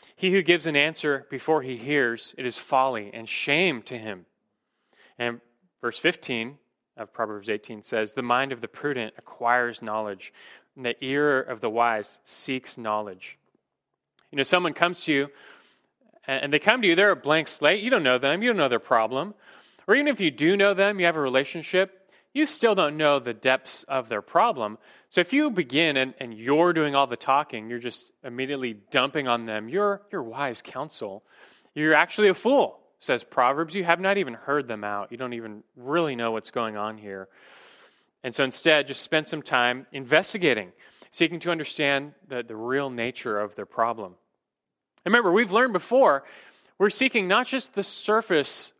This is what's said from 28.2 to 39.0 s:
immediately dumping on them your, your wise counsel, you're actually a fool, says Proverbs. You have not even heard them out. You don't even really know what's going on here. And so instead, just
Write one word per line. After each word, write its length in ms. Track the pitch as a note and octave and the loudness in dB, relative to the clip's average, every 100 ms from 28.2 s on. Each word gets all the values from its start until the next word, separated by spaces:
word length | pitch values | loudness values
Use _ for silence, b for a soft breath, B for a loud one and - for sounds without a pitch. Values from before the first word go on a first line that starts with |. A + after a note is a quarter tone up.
immediately 520 | - A#2+ C3 C#3 B2+ G#2 G2 | -14 -8 -6 -4 -6 -8 _
dumping 380 | C#3 C3 D3+ C3 | 0 0 0 0
on 180 | A#2 A2+ | 0 -2
them 220 | G#2+ A2 | -6 -6
your, 340 | F3 G#3 G3 - | -2 -2 -2 -6
your 140 | G3+ | -10
wise 360 | A#2 B2 C#3+ A#2 | -10 -6 -6 -6
counsel, 640 | - C3 D3+ - G#2 F#2+ b b b b b | -10 -10 -10 -10 -12 -12 b b b b b
you're 200 | D3 D#3 | -2 4
actually 340 | D3+ F3 - G#3 | 4 4 4 4
a 60 | |
fool, 460 | F3+ A3+ C#4 A#2+ - _ _ | 4 4 4 4 -2 _ _
says 240 | - A#2+ | -4 -2
Proverbs. 540 | - - B2+ C#3+ E3 G3 | -2 2 2 2 -2 -2
You 80 | |
have 160 | E3+ F3 | 0 2
not 180 | F#3+ G3+ | 2 0
even 160 | D3 | -2
heard 320 | A2+ - D3 B2+ | -6 -4 -2 -2
them 160 | A2 | -6
out. 300 | G#2 G2+ G2 | -6 -6 -8
You 60 | A#2+ | -8
don't 160 | B2+ | -8
even 280 | A#2 A2+ G#2 - - | -8 -12 -14 -20 -16
really 400 | B2 E3 D#3+ B2 | -4 0 0 -2
know 160 | A#2 | -2
what's 180 | A2 - | -4 -6
going 260 | B2+ A2+ G#2+ | -4 -4 -4
on 220 | G#2+ A2 | -6 -8
here. 300 | G#2 G2 F#2+ b b b b b b b b _ | -10 -12 -12 b b b b b b b b _
And 100 | C3 | -8
so 80 | A#2 | -4
instead, 460 | C3+ - E3 D3+ C3+ | -4 0 4 4 2
just 140 | C3+ | -6